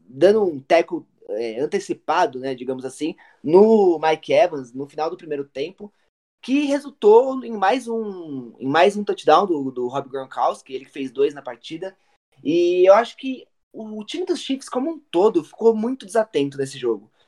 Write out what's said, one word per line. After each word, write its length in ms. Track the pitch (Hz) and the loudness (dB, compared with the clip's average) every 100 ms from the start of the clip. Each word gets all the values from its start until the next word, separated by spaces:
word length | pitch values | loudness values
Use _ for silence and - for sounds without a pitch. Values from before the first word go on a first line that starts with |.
| _ | _
dando 360 | 131 180 220 | 2 4 4
um 160 | 190 143 | 0 -2
tackle, 440 | - 170 170 165 - _ - | 0 0 0 -6 -12 _ -10
é, 300 | 104 117 110 | -8 -6 -6
antecipado, 800 | 151 202 196 170 - 160 165 131 | -4 -4 -6 -8 -2 0 0 -2
né, 160 | 131 127 | -8 -8
digamos 300 | 127 131 127 | -8 -8 -10
assim, 300 | - 156 - _ _ | -8 -8 -8 _ _
no 560 | - 175 220 220 190 160 | 2 6 6 6 4 2
Mike 320 | 160 160 - | 0 0 0
Evans, 400 | 196 180 151 123 | 2 2 0 -10
no 160 | 127 139 | -12 -12
final 220 | 151 160 | -8 -8
do 80 | 175 | -8
primeiro 260 | 165 143 | -8 -10
tempo, 480 | 139 135 156 196 208 _ _ _ _ _ | -8 -10 -10 -12 -20 _ _ _ _ _
que 240 | - 277 294 | -4 -2 0
resultou 800 | 285 285 - 208 226 262 262 | -4 -6 2 6 6 6 -2
em 140 | 240 220 | -8 -2
mais 300 | 185 254 233 | 0 0 -2
um, 680 | 226 214 185 160 135 120 - | -6 -6 -10 -12 -12 -12 -10
em 80 | 131 | -2
mais 280 | 156 190 202 | 2 4 2
um 80 | |
touchdown 420 | 208 123 156 156 196 | -4 -2 4 4 4
do, 260 | 156 135 | -2 -4
do 160 | 127 123 | -6 -6
Rob 220 | 139 131 | -6 -8
Gronkowski, 640 | 135 131 127 139 - - | -10 -10 -4 -4 -4 -10
ele 120 | 131 135 | -16 -14
que 60 | |
fez 200 | 151 135 | -12 -8
dois 220 | 120 143 | -2 -2
na 80 | 143 | -2
partida. 540 | 127 120 - 160 190 - _ _ _ _ | -14 -16 -16 -14 -14 -16 _ _ _ _
E 440 | 135 170 175 180 185 | -4 0 2 4 6
eu 60 | |
acho 240 | 202 233 - | 6 4 -6
que 280 | 262 254 - _ _ | -12 -12 -14 _ _
o, 260 | - 220 214 | -18 -14 -14
o 60 | 208 | -10
time 200 | 302 370 | -8 -6
dos 140 | 311 | -6
Chiefs, 300 | - 269 - | -6 -8 -6
como 200 | 254 294 | -6 -6
um 100 | 330 | -8
todo, 440 | - 170 208 175 | -6 0 2 2
ficou 320 | - - 226 220 | -4 0 2 2
muito 300 | 226 262 202 | -2 -8 -6
desatento 520 | 226 220 147 143 139 | -4 -2 -2 -4 -4
nesse 200 | 135 135 | -8 -6
jogo. 340 | 120 107 - _ | -4 -6 -8 _